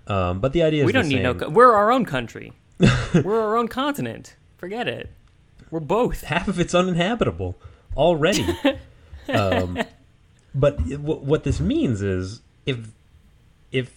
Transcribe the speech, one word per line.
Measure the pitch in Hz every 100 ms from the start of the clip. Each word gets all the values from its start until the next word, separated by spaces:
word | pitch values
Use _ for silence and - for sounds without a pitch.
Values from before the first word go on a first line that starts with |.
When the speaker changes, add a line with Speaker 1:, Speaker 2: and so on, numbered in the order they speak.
| -
Speaker 1:
Um, | 98 90 92
but | 131
the | 165
idea | 160 151
is | 143
Speaker 2:
We |
Speaker 1:
the | 254
Speaker 2:
don't | 165
need | 131
no | 127
Speaker 1:
same. | -
Speaker 2:
co-, | -
we're | 170 254
our | 214 208
own | 262 202
country. | 127 113 107 113 - _ -
Speaker 1:
<laughs> | 165 127 - 170 160
Speaker 2:
We're | 226
our | 214 226
own | 226
continent. | 254 285 285 120 107 - - _ -
Forget | 180 220 190
it. | 113 - - _ _ _ - -
We're | 160
both. | 147 202 165 -
Speaker 1:
Half | - 160 196
of | 175
it's | 165
uninhabitable | 175 185 170 180 240 131 85 90 - - - - -
already. | 160 165 156 202 - -
Speaker 2:
<laughs> | 277 277 - - - - -
Speaker 1:
Um, | 247 98 - 87 87 - - _ _ _ _ _ 139
but | 143 143 -
it, | 143
w-, | 147 151
what | 135 147
this | 143 123
means | 170 320 214 101
is | 101 92 95 113 _ _ -
if, | 123 110 - _ - _ _ _ _ -
if | 131 127